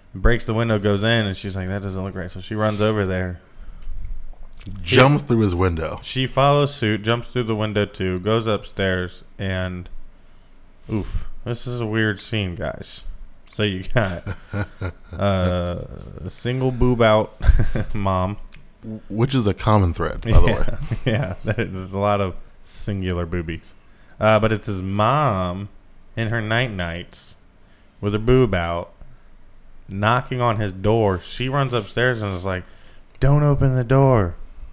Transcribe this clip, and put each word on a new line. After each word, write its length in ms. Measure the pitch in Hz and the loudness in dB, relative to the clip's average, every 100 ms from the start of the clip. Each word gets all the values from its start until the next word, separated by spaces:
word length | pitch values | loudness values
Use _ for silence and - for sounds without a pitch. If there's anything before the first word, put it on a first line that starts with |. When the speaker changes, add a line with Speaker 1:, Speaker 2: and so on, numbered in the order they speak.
| - | -18
Speaker 1:
breaks 300 | 98 107 117 | 0 2 2
the 80 | - | 0
window, 240 | 110 117 107 | 0 2 2
goes 240 | 104 101 | 2 2
in, 240 | 110 117 101 | 2 2 0
and 80 | 92 | -4
she's 200 | 101 95 | -6 -6
like, 120 | 92 | -4
"That 140 | 101 | -6
doesn't 200 | 98 92 | -6 -6
look 120 | 95 | -6
right." 160 | 95 87 | -8 -10
So 100 | 92 | -10
she 140 | 87 | -8
runs 280 | 107 110 104 | -2 0 2
over 240 | 107 107 95 | 2 2 0
there. 340 | 92 92 87 - - - - - - - - - - - - - 98 | -2 -4 -6 -14 -16 -16 -10 -6 -4 -4 -6 -8 -10 -14 -14 -14 -10
Speaker 2:
Jumps 400 | - 127 131 147 | 2 6 6 6
Speaker 1:
She 40 | - | 2
Speaker 2:
through 120 | 117 | 2
his 140 | 104 | 4
window. 440 | 87 92 80 78 - | 2 2 0 -6 -8
Speaker 1:
She 240 | - 131 131 | -8 -4 -2
follows 480 | - 139 143 143 | 2 4 4 2
suit, 280 | - 110 107 | 0 0 0
jumps 260 | 107 120 120 | 0 -2 -2
through 160 | 127 | -4
the 100 | 113 107 | -2 -2
window 280 | 107 104 | 0 0
too, 340 | 101 - 92 92 | -2 -2 -4 -2
goes 260 | 95 113 110 | 0 0 0
upstairs, 800 | 101 - - 95 92 90 - - - | -4 -4 -2 0 0 -4 -10 -20 -10
and 500 | 98 92 92 90 90 - - - - - - - - - - | -6 -4 -4 -8 -10 -10 -12 -16 -20 -20 -20 -20 -20 -20 -8
oof, 380 | 107 - - - - | -6 -4 -4 -4 -8
this 220 | - 117 127 | -8 -8 -8
is 140 | 123 | -6
a 60 | 113 | -4
weird 320 | 110 110 98 | 0 0 -2
scene, 360 | - 110 95 | -4 -4 -4
guys. 500 | 87 76 - - - - - - - - | -4 -8 -8 -12 -12 -10 -10 -14 -18 -16
So 120 | - | -4
you 220 | 107 92 95 | -2 -2 0
got, 280 | 123 98 85 98 87 - | 0 0 -4 -8 -10 -8
Speaker 2:
<laughs> 600 | 101 101 - 92 - - - | -6 -6 -6 -10 -10 -14 -4
Speaker 1:
uh, 680 | 101 95 90 90 87 87 - - - - | 0 2 0 0 -2 -6 -8 -14 -16 -12
a 60 | 85 | -12
single 400 | - 117 127 131 | -8 -4 -2 -2
boob 300 | 123 123 120 | 2 2 6
out 320 | 110 107 107 - - - 95 | 6 4 2 4 6 8 6
<laughs> 280 | 110 - | 2 0
mom. 420 | 107 98 92 92 101 - - - - 110 110 - | 0 0 0 -2 -6 -12 -16 -20 -18 -14 -14 -8
Speaker 2:
Which 260 | 104 131 | -2 2
is 120 | 135 104 | 2 2
a 80 | |
common 400 | 95 - 107 90 | 2 4 4 4
thread, 260 | 82 82 - | 2 -4 -4
by 100 | 113 | 6
the 80 | 107 120 | 8 10
Speaker 1:
Yeah, 120 | 101 - | 6 2
Speaker 2:
way. 80 | - - 113 | 2 -4 -2
Speaker 1:
<laughs> 60 | - | 0
yeah, 220 | 110 131 90 | 0 -2 -6
there's 480 | 113 104 92 92 92 | -4 -2 -2 -6 -8
a 40 | 98 | -2
lot 220 | 104 101 | 0 2
of 140 | 95 - - - | 0 -4 -12 -20
singular 600 | - - - 101 92 87 | -16 -10 -6 -4 -2 -2
boobies. 480 | 85 87 82 80 - - - - - - | -2 -4 -4 -8 -10 -20 -20 -20 -20 0
Uh, 180 | 107 110 | 4 4
but 140 | 110 | 4
it's 140 | 107 - | 0 -4
his 160 | 98 | -6
mom 840 | 95 101 107 143 143 95 90 92 101 - - - - - | -2 0 2 2 0 0 -2 -6 -10 -16 -20 -20 -14 -6
in 120 | 113 | -4
her 120 | 113 | -2
night 280 | 107 113 127 | 0 0 -2
nights 680 | 98 85 85 90 - - - - _ - - - - | -4 -6 -6 -12 -16 -18 -20 -20 _ -20 -20 -20 -6
with 100 | 101 | -4
her 60 | 107 | 0
boob 340 | 110 127 123 | 4 4 4
out, 380 | 92 85 85 - - - - - - - - - - - | 2 -2 -4 -6 -16 -20 -20 -20 -20 -20 -20 -20 -20 -12
knocking 520 | 95 104 123 - 127 | -2 2 2 0 -2
on 160 | 120 110 | 0 0
his 100 | 107 | -4
door. 460 | 92 101 113 104 90 | -2 0 4 2 0
She 300 | - - 127 | -4 -6 -2
runs 240 | 139 135 | 0 0
upstairs 480 | 123 98 - 123 117 | -2 -2 0 0 0
and 120 | 104 | -4
is 100 | 92 | -4
like, 200 | 95 92 - - - - - - | -4 -6 -8 -20 -20 -20 -20 0
"Don't 220 | 135 143 | 4 4
open 320 | 147 143 135 | 4 4 2
the 100 | 127 | 2
door." 500 | 117 135 135 123 90 - - - - | 2 4 6 4 2 -4 -12 -14 -14